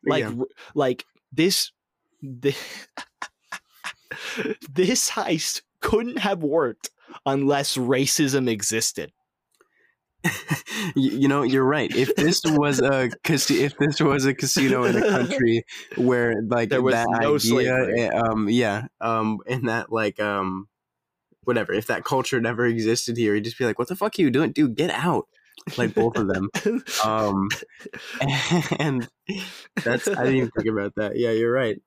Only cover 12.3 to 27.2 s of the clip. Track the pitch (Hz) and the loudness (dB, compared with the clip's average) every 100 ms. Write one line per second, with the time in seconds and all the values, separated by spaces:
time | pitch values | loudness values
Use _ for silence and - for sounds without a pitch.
12.3 | - 165 151 147 131 127 135 127 - - | 2 2 2 2 2 2 2 0 -4 0
13.3 | 151 - 139 139 - 143 143 147 139 135 | 0 2 2 2 2 0 2 2 4 2
14.3 | 127 131 - 135 127 123 - - 202 120 | 0 0 2 2 4 2 2 2 2 0
15.3 | 269 117 113 - - - - 123 123 120 | 2 2 2 -2 -16 -12 0 2 4 2
16.3 | 110 110 147 - 135 127 120 117 110 117 | 0 0 0 2 2 2 2 2 0 2
17.3 | 147 117 123 127 127 127 117 113 101 113 | 2 2 2 2 2 2 0 0 0 0
18.3 | 110 104 120 117 101 117 _ 113 113 110 | 0 2 2 2 0 -6 _ -4 0 -2
19.3 | 107 98 127 120 113 - 113 107 - 104 | -4 -4 -4 -2 -2 -2 -2 -2 -2 -2
20.3 | 101 95 95 104 _ _ _ _ _ _ | -2 -2 -6 -10 _ _ _ _ _ _
21.3 | _ - 120 101 98 110 104 - 135 127 | _ -2 -2 0 -2 -2 -4 0 -2 0
22.3 | 127 113 117 120 113 110 120 - 117 110 | -2 -2 0 0 2 0 0 -2 -2 0
23.3 | 104 110 - 123 104 123 180 202 - 156 | 0 -2 -4 -2 -2 -4 -2 -4 2 2
24.3 | 123 160 - 147 110 165 - 160 127 - | 4 0 2 0 2 0 0 0 -2 -4
25.3 | _ _ - - - 120 - 113 113 101 | _ _ -18 -12 -2 -2 2 0 2 0
26.3 | 92 98 - 208 233 - - 110 110 | 0 -2 -2 -2 -2 -4 -2 0 2